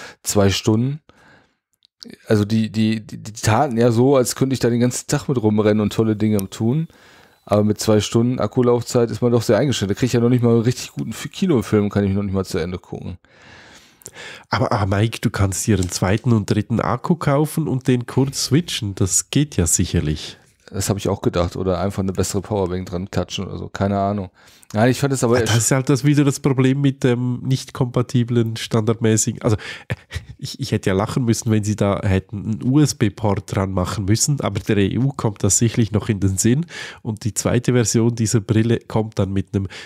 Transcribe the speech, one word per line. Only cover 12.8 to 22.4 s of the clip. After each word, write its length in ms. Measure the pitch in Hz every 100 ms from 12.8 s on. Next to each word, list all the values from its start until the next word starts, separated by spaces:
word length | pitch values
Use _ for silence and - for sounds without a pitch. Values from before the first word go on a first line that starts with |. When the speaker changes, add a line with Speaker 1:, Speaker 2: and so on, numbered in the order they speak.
| - - 98 87 _ _ - - - - _ _ - - - - -
Speaker 2:
Aber, 220 | 101 131
aber 140 | 113 101 101
Mike, 220 | 113 -
du 80 | 117
kannst 380 | - 98 92 -
dir 100 | 98
einen 120 | 90
zweiten 420 | - - 113 123
und 160 | 113 95
dritten 300 | 104 - 117
Akku 360 | - 120 - 170
kaufen 520 | - 143 151 - 151
und 200 | 131 -
den 180 | 127 120
kurz 400 | - 135 - -
switchen. 500 | 139 - - 101 95
Das 340 | 95 - -
geht 280 | 143 147 -
ja 100 | 85
sicherlich. 720 | - 85 90 76 76 - - _ _ -
Speaker 1:
Das 200 | 95 98
hab 80 | 98
ich 120 | -
auch 120 | 98
gedacht. 340 | 117 87 90 95
Oder 220 | 92 87
einfach 200 | 98 101
eine 120 | 95
bessere 280 | 92 92 101